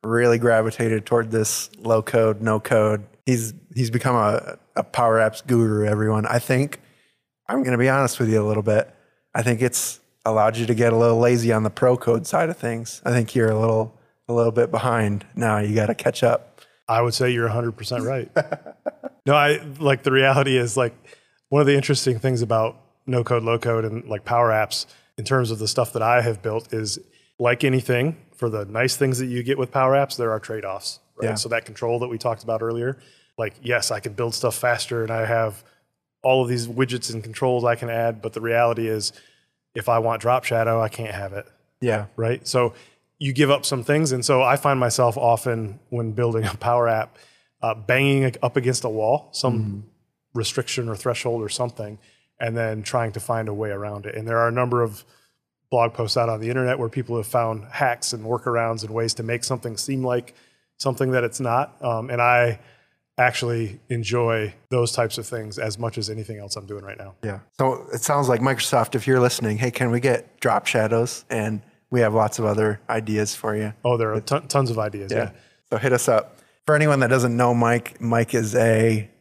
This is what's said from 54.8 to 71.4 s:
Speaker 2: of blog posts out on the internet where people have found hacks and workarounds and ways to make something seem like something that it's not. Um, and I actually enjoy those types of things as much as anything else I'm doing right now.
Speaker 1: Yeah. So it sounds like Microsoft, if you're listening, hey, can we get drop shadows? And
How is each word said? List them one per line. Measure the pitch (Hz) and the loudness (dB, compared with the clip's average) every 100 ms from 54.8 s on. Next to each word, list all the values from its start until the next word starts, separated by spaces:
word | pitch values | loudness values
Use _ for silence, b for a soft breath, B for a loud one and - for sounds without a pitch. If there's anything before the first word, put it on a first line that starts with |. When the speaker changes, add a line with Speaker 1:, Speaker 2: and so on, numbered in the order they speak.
Speaker 2:
of | 117 104 - b b b _ _ _ | 0 -4 -20 b b b _ _ _
blog | 123 117 | 0 0
posts | 117 110 - | 0 -2 0
out | 117 | 0
on | 110 | -2
the | 113 | -2
internet | 127 127 127 | -2 0 0
where | 113 | -2
people | 135 117 117 | -4 -4 -6
have | 107 | -2
found | 123 117 110 104 | 0 0 -4 -8
hacks | - 135 120 - | -2 -2 -2 -6
and | 117 110 | -8 -4
workarounds | 120 - 117 113 113 | -4 -2 -2 -2 -4
and | 107 | -6
ways | 110 113 - | -4 -2 -4
to | |
make | 113 120 | -4 -6
something | - 127 120 107 | -4 -6 -6 -8
seem | - 135 | -6 -4
like | 127 123 - b b b b _ | -2 -2 -6 b b b b _
something | 135 123 131 | -4 0 0
that | 127 | 0
it's | 120 - | -2 -4
not. | 127 120 147 - | 0 0 -2 -6
Um, | 127 113 123 | -4 -4 -4
and | 120 | 2
I | 120 123 120 110 b b b b _ - | 4 6 4 0 b b b b _ 0
actually | 123 120 120 117 110 110 _ | 0 0 -4 -4 -6 -8 _
enjoy | 120 101 123 117 113 107 - _ | -6 -2 0 0 0 -4 -10 _
those | 127 117 | -2 0
types | - 117 - | 0 -2 -4
of | 110 | -10
things | 120 107 98 | -10 -10 -8
as | 110 101 | -6 -4
much | 117 110 | -6 -6
as | 104 | -8
anything | 110 104 104 | -8 -10 -12
else | 101 - | -10 -12
I'm | 101 | -10
doing | 104 | -14
right | 98 - | -14 -16
now. | 98 92 | -18 -12
Speaker 1:
Yeah. | 110 95 - - | -10 -10 -14 -2
So | 131 123 - | 0 0 -8
it | 113 | -8
sounds | - 143 131 | 0 2 2
like | 117 | 2
Microsoft, | 131 127 - 139 - 123 | 2 0 2 2 2 -2
if | 120 | 2
you're | 131 | 4
listening, | 123 - 113 107 | 4 2 -2 0
hey, | 123 | -2
can | - 127 | 0 0
we | 120 | 2
get | 131 117 - _ | 2 0 -4 _
drop | 123 196 - | 0 0 0
shadows? | 120 107 113 123 - - | 0 2 0 0 -6 -8
And | 113 | -4